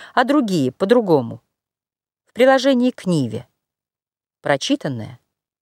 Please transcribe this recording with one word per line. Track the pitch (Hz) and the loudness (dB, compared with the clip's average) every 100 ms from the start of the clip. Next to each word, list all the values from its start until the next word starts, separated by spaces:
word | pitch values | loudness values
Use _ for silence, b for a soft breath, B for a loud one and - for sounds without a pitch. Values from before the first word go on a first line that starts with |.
| B | B
а | - 254 | -2 2
другие, | 294 226 180 127 | 0 0 0 -2
по-другому. | - 196 240 202 151 117 113 _ _ _ _ _ _ _ _ _ | -2 2 2 2 0 0 -10 _ _ _ _ _ _ _ _ _
В | |
приложении | - 262 262 262 247 247 | 0 2 4 2 2 0
к | - 190 | -2 -2
Ниве. | 165 120 117 - _ _ _ _ _ _ _ _ _ | -2 -2 -6 -14 _ _ _ _ _ _ _ _ _
Прочитанное, | 147 143 - 285 160 120 107 - _ _ _ _ | -4 -2 -2 -4 -6 -8 -12 -16 _ _ _ _